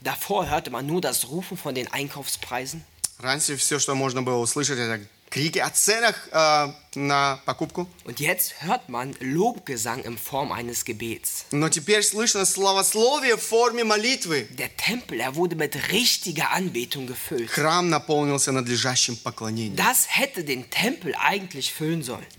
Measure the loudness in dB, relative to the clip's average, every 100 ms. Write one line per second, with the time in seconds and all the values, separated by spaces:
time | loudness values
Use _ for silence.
0 | -6 -4 -2 0 2 0 -2 -4 -2 0
1 | 0 -2 -2 -6 -6 -8 -6 -4 -4 -4
2 | -6 -6 -8 -8 -6 -6 -6 -10 -14 -6
3 | -6 -4 -2 0 0 0 0 2 2 2
4 | 0 0 0 0 0 0 0 0 -2 -4
5 | -6 _ -10 -4 -2 0 0 2 2 4
6 | 2 0 0 4 6 6 2 -4 -12 -4
7 | 2 4 2 0 -4 -4 -4 -6 -8 -10
8 | -12 -4 -2 0 -2 -4 -2 -2 -2 -6
9 | -6 -6 -2 2 2 0 -6 -4 -4 -4
10 | -6 -10 -6 -4 -4 -4 -4 -6 -6 -6
11 | -6 -6 -6 -8 -4 0 2 0 2 4
12 | 4 2 2 2 2 2 4 4 4 4
13 | 4 4 4 2 4 4 4 4 2 2
14 | 2 0 0 -2 -2 -6 -10 -4 -2 -2
15 | -4 -4 -2 0 0 0 -2 -2 0 2
16 | 4 2 0 -2 0 0 0 -2 -4 -6
17 | -8 -8 -6 -4 -2 0 4 4 4 2
18 | 2 2 2 2 2 0 0 0 2 2
19 | 0 -2 -8 -6 -4 -4 -4 0 2 2
20 | 2 2 0 -2 -4 -4 -4 -2 0 -2
21 | -4 0 0 0 -4 -6 -6 -2 -2 -2
22 | -2 -8 -10